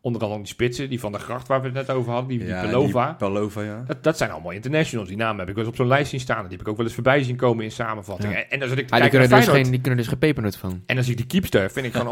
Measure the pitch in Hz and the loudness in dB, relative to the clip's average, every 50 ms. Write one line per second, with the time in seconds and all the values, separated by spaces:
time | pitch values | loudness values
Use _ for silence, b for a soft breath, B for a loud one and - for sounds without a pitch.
0 | _ 123 120 110 110 104 104 107 101 98 - _ 123 123 120 135 143 135 131 117 | _ -4 -4 -2 -2 -4 -4 -6 -8 -12 -4 _ -2 -2 0 -2 -6 -6 -6 -6
1 | - 104 104 101 - - 117 127 127 - 139 135 131 131 123 135 135 131 135 131 | -6 -6 -8 -8 -8 -8 -8 -10 -2 0 0 0 0 -2 -6 -6 -4 -2 -2 -2
2 | 120 117 120 120 127 131 131 120 98 90 90 90 92 90 - 127 147 135 - 127 | 0 -2 -2 -4 -4 -4 -4 -4 -4 -4 -4 -4 -2 0 2 2 2 2 2 2
3 | 120 143 165 - 107 98 98 104 104 107 104 110 104 107 104 110 127 127 127 123 | 0 0 -2 -4 -4 -2 0 -2 -2 -2 -4 -6 -8 -6 -8 -10 -8 -8 -8 -2
4 | - 156 156 - 135 110 85 80 80 87 87 104 110 127 147 156 160 139 - 120 | 0 0 0 2 -2 -4 -4 -8 -10 -10 -10 -8 -6 -2 0 0 0 0 -2 -6
5 | 101 87 95 104 113 113 107 101 92 87 98 104 113 113 117 - 131 123 131 139 | -6 -6 -4 -2 -2 -2 -2 -2 -6 -6 -4 -4 -4 -4 0 0 2 4 4 4
6 | 147 135 - 135 123 - 120 113 104 90 95 92 - - 107 104 117 113 - - | 2 0 -4 -8 -2 -2 -2 -4 -4 -8 -12 -8 -6 -6 -2 -2 -2 -4 -2 0
7 | 120 131 131 147 135 123 123 123 131 123 117 113 110 110 - - 120 113 110 107 | 2 4 4 4 4 0 -2 2 2 2 2 2 -2 -6 -6 -6 -6 -6 -6 -8
8 | 95 98 98 87 101 104 98 104 117 - - 139 139 123 131 131 131 127 - - | -8 -10 -8 -6 -4 -4 -4 -4 -4 -4 -6 -4 -4 -2 -2 -4 -2 2 4 4
9 | 156 143 - 135 127 123 - - 120 - 143 139 131 127 127 127 127 139 127 120 | 6 6 8 8 8 10 8 8 8 8 6 4 4 4 2 0 0 0 0 0
10 | 117 113 135 127 - 156 143 131 113 104 95 - - 95 92 90 90 - 123 127 | 0 -2 -2 0 2 2 2 2 -2 -4 -4 -4 -6 -6 -6 -6 -4 -2 0 0
11 | 123 127 120 107 117 - - 190 190 - - 110 95 95 - - 131 123 - 127 | 0 0 0 -4 -4 0 0 -2 -2 2 2 2 2 2 -2 -4 -6 -4 -2 -2
12 | 123 120 | -2 -2